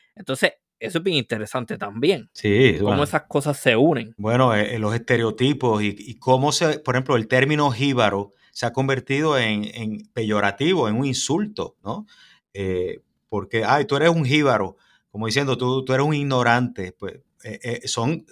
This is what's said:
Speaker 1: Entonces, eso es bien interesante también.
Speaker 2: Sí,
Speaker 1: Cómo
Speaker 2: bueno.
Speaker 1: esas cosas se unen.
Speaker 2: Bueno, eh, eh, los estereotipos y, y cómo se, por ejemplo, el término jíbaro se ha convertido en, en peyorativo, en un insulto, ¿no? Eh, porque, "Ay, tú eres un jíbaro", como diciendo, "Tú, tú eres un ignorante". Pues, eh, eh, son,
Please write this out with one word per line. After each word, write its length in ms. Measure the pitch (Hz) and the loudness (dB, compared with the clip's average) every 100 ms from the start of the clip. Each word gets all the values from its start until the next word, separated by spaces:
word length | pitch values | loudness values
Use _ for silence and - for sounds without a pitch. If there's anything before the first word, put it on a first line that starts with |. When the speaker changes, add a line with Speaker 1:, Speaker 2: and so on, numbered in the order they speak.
| _ - | _ -14
Speaker 1:
Entonces, 380 | - 131 180 - _ - | -8 -2 -2 -2 _ -12
eso 200 | 110 170 | -6 -4
es 40 | |
bien 140 | 185 156 | 0 -2
interesante 600 | 117 110 104 127 117 - | -2 -6 -6 -6 -6 -8
también. 520 | 104 104 147 170 110 | -10 -2 0 0 -4
Speaker 2:
Sí, 420 | - 107 101 131 80 | -4 2 4 4 4
Speaker 1:
Cómo 120 | 104 | 2
Speaker 2:
bueno. 140 | 120 | 2
Speaker 1:
esas 200 | 143 151 | 0 -2
cosas 340 | - 147 147 139 | -2 -4 -2 -2
se 180 | 139 113 | 2 4
unen. 380 | 151 139 113 110 | 4 2 -4 -6
Speaker 2:
Bueno, 360 | 104 123 131 | 0 2 4
eh, 220 | 107 107 117 | 2 0 -2
eh, 40 | |
los 140 | 107 | -2
estereotipos 880 | 113 - 120 113 107 127 143 123 107 | -2 0 0 0 0 0 0 0 0
y, 140 | 104 101 | -2 -6
y 220 | - 110 | -12 -4
cómo 320 | - 127 143 | 2 2 2
se, 280 | 143 160 151 | 2 0 0
por 160 | - 123 | -2 -2
ejemplo, 200 | 131 123 | 0 0
el 120 | 110 | 2
término 440 | 127 139 151 143 | 2 2 2 0
jíbaro 600 | 113 139 127 107 98 101 _ _ | 0 0 2 2 0 -6 _ _
se 140 | - 120 | -6 -4
ha 60 | |
convertido 640 | 120 135 127 - 139 156 139 | -2 0 -2 -2 -2 0 2
en, 260 | 113 107 104 | 0 -2 -4
en 320 | 117 110 107 - | -8 -8 -8 -10
peyorativo, 760 | - 110 104 101 98 151 185 113 | -4 0 2 0 0 0 2 2
en 80 | 110 | 0
un 80 | 139 | -2
insulto, 720 | 123 - 160 208 - 85 _ | -2 -2 -2 -2 -6 -10 _
¿no? 220 | 98 170 214 _ - _ _ | -10 -10 -12 _ -20 _ _
Eh, 480 | 101 95 90 90 - _ _ - | -8 -4 -2 -4 -6 _ _ -8
porque, 360 | 104 95 110 104 | -6 -4 -2 2
"Ay, 200 | 143 143 | 2 2
tú 100 | 139 | 2
eres 140 | 160 | 2
un 160 | 170 131 | 2 2
jíbaro", 520 | 151 143 110 95 - _ _ _ | 4 4 4 0 -8 _ _ _
como 160 | 113 110 | -8 -4
diciendo, 300 | 117 139 123 | 0 0 0
"Tú, 260 | 127 131 | 0 -2
tú 100 | 131 | 0
eres 120 | 131 147 | 0 2
un 80 | |
ignorante". 800 | 147 143 131 117 120 123 123 92 | 0 0 2 2 2 0 -4 -12
Pues, 240 | - 98 - _ _ | -10 -14 -14 _ _
eh, 160 | 113 98 | -16 -12
eh, 240 | 123 117 - | -8 -8 -6
son, 380 | - 117 165 - | -2 -2 -2 -8